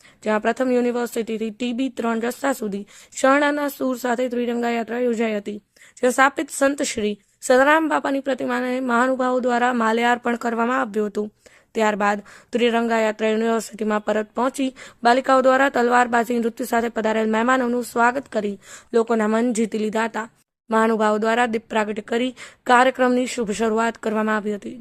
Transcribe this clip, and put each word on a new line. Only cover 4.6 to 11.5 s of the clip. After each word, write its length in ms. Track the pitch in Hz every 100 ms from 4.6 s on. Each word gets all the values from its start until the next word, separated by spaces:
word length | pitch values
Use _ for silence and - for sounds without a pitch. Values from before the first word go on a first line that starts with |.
| 233
યાત્રા 300 | 233 220 240
યોજાઈ 360 | 247 226 226 208
હતી, 180 | 208 208 - _ -
જેમાં 200 | - 247
સ્થાપિત 340 | 247 269 277 302
સંત 380 | - 277 285 285
શ્રી 240 | - 208 208 _ _
સદારામ 460 | - 254 269 311 320
બાપાની 340 | 294 285 277 269
પ્રતિમાને 480 | 262 262 247 254 254 262
મહાનુભાવો 480 | 233 254 262 254 254
દ્વારા 300 | 247 240 240 247
માલ્યાર્પણ 600 | 220 226 240 240 240 233
કરવામાં 380 | 240 226 233 262
આવ્યું 280 | 247 208 208
હતું. 180 | 208 208 - -